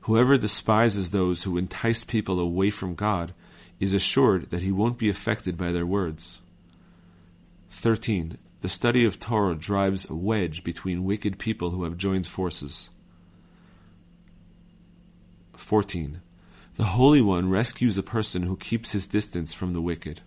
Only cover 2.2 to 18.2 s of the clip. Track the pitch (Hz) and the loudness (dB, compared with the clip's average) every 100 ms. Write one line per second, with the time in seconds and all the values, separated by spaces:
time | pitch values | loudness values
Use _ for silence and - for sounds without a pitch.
2.2 | 104 92 87 87 98 104 95 85 107 98 | 0 0 0 2 0 0 -6 -2 -2 0
3.2 | 85 90 - - - - 101 95 - - | -4 -10 -20 -20 -20 -4 0 2 2 4
4.2 | 135 95 73 90 92 95 113 120 110 95 | 4 4 0 -4 -2 0 0 0 -2 -2
5.2 | - 110 - 85 87 87 87 98 90 78 | -2 -4 -4 -6 -2 -2 0 -2 -2 -6
6.2 | - - - - _ - - - - - | -12 -16 -20 -20 _ -20 -20 -20 -20 -20
7.2 | - - - - - - 117 113 - 101 | -20 -20 -20 -20 -20 -2 0 0 0 -2
8.2 | 80 - - - 95 - 120 143 113 - | -2 -8 -18 -10 -6 0 2 4 4 2
9.2 | - 113 101 82 80 101 98 95 - 80 | -2 0 2 0 -2 0 2 0 -4 -4
10.2 | 95 110 90 80 - 85 95 90 92 104 | -2 0 0 -2 -6 -6 -4 -2 -2 -2
11.2 | 104 95 - 110 87 90 85 87 95 95 | -2 -4 -4 -2 -2 -2 -4 -2 -2 0
12.2 | 90 - 92 - 71 - - - - - | -2 -4 -4 -4 -8 -10 -12 -20 -20 -20
13.2 | - - - - - - - - - - | -20 -20 -20 -20 -20 -20 -20 -20 -20 -20
14.2 | - - - - - - - - - - | -20 -20 -20 -20 -20 -20 -20 -20 -20 -20
15.2 | - - - - - 107 98 90 76 78 | -20 -20 -20 -20 0 2 2 -4 -6 -8
16.2 | - - - - - - 104 90 131 151 | -16 -20 -20 -20 -20 -2 0 4 6 8
17.2 | 107 92 92 95 123 - 123 98 92 117 | 6 4 2 2 0 0 0 0 -2 -2